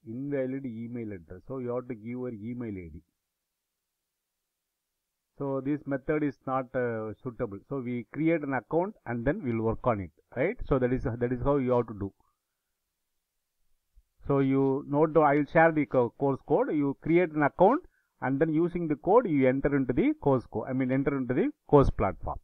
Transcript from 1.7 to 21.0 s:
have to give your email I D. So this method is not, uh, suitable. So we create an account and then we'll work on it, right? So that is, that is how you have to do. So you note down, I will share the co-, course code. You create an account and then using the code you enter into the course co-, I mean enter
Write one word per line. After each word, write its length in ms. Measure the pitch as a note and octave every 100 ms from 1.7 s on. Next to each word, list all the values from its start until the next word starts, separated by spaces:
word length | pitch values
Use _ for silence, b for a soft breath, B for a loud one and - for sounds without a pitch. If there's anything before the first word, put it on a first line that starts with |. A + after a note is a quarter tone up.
have 140 | A#2+ B2
to 60 |
give 120 | A#2 G#2+
your 240 | B2 B2+
email 400 | A2+ G#2+ A#2+ A#2
I 180 | G2 F2
D. 100 | D2 _ _ _ _ _ _ _ _ _ _ _ _ _ _ _ _ _ _ _ _ _ _ _ _
So 240 | C#3+ C3+
this 200 | C3 D3 C#3
method 380 | C#3 - D3+
is 120 | D3 - -
not, 280 | C3 B2+
uh, 380 | C3 B2 A2+ A2 G#2
suitable. 360 | C3 A2+ A#2+ G2 _
So 100 | C#3
we 280 | A#2+ B2 A2+
create 300 | C#3 D#3+ E3+
an 120 | D3
account 420 | C3+ - D#3 F#3 - -
and 180 | A#2+
then 160 | A#2 F#3
we'll 180 | D3 A2+
work 240 | A2+ A2 B2+
on 140 | G#2+
it, 100 | F2+ _ _
right? 220 | - D#3 B3 -
So 140 | C#3
that 120 | B2
is, 120 | B2+
that 280 | C3+ A#2 B2
is 80 | B2
how 140 | C3 C#3+
you 120 | B2
have 140 | B2 A#2
to 80 |
do. 180 | G#2+ G2 _ _ _ _ _ _ _ _ _ _ _ _ _ _ _ _ _ _ - _ _ -
So 140 | C#3
you 440 | C3+ C3+ C3+ C3+ C3+
note 260 | C#3+ D#3+
down, 100 | D#3
I 100 | D3+
will 100 | D3
share 260 | C#3+ E3 E3
the 160 | D#3 C#3
co-, 240 | C3 A#2+ -
course 220 | C#3+ C3 -
code. 260 | D#3 C4+
You 220 | D#3+ C#3+ C#3
create 280 | - E3 F3+
an 140 | D3+
account 380 | C#3+ - F3+ C#4+ - _ _ _
and 200 | B2+ C3+
then 120 | D#3+
using 360 | D#3 F3 F3 E3+
the 80 | D3
code 320 | - G#3+ A#3+
you 180 | D3 B2+
enter 300 | C3+ C#3+ C#3
into 160 | B2+
the 200 | B2+ B3 D4+
course 240 | - C3 -
co-, 140 | -
I 80 | A#2
mean 180 | B2+ C3
enter 260 | C3